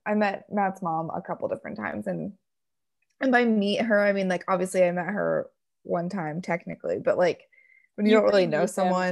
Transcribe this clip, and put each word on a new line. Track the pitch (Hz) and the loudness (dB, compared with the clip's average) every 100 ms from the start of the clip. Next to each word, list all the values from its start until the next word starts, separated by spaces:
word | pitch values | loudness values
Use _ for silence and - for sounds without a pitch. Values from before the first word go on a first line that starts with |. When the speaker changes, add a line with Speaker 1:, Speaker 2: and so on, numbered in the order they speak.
| - | -2
Speaker 1:
I | 214 | 0
met | 208 196 - | 0 -2 -4
Matt's | 208 196 190 | -2 -2 -2
mom | 170 160 165 | -4 -4 -4
a | 170 | -8
couple | - 170 - | -8 -6 -6
different | - - 107 | -6 -8 -8
times, | 101 82 104 | -8 -6 -6
and, | 87 85 - _ _ _ _ _ _ _ _ | -6 -8 -12 _ _ _ _ _ _ _ _
and | 269 | 2
by | 240 240 | 4 4
meet | 220 202 208 | 2 2 0
her, | 233 208 | 2 2
I | 202 | 2
mean, | 196 190 | 2 0
like, | 180 - | -2 -2
obviously | 185 185 190 | -2 0 2
I | 175 | 2
met | 175 170 | 2 -4
her | 202 165 160 - _ _ _ | -2 0 -2 -4 _ _ _
one | - 185 170 | -6 -4 -4
time | 196 156 156 | -6 -6 -6
technically, | 185 - - - - 95 | -4 -6 -6 -10 -4 -2
but, | 165 - | 0 2
like, | 175 - _ _ _ _ _ - | 2 0 _ _ _ _ _ -2
when | 208 | 4
you | |
Speaker 2:
You | 214 | 6
Speaker 1:
don't | 208 | 6
really | 202 | 4
Speaker 2:
can | 175 | 2
Speaker 1:
know | 151 | 2
Speaker 2:
meet | |
them, | 180 | 0
Speaker 1:
someone, | - 180 180 180 | 0 0 0 0